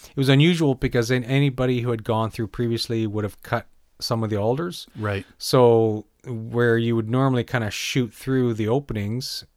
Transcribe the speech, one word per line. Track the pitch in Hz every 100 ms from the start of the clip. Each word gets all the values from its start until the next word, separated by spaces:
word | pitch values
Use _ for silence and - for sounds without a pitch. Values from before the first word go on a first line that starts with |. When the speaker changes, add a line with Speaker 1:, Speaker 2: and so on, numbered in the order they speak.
| -
Speaker 1:
it | -
was | 135
unusual | 139 160 170 151 127
because | 131 123 113
an-, | 127
anybody | 120 135 143 127 127 123
who | 120
had | 117
gone | 107 110 110
through | - 110
previously | - 120 117 - 113 110
would | 107
have | 104 -
cut | - 117 - _ _ -
some | - 117
of | 107
the | 104
alders. | 107 135 175 - - -
Speaker 2:
Right. | 104 98 - -
Speaker 1:
So | - 135 120 117 113 107 - _
where | 131 117 113 117 120 113
you | 117
would | 117 110
normally | 131 135 127
kinda | 113 127 107
shoot | - - 139 113
through | - - 131 123
the | 110 107
openings | 131 143 110 101 120 - - -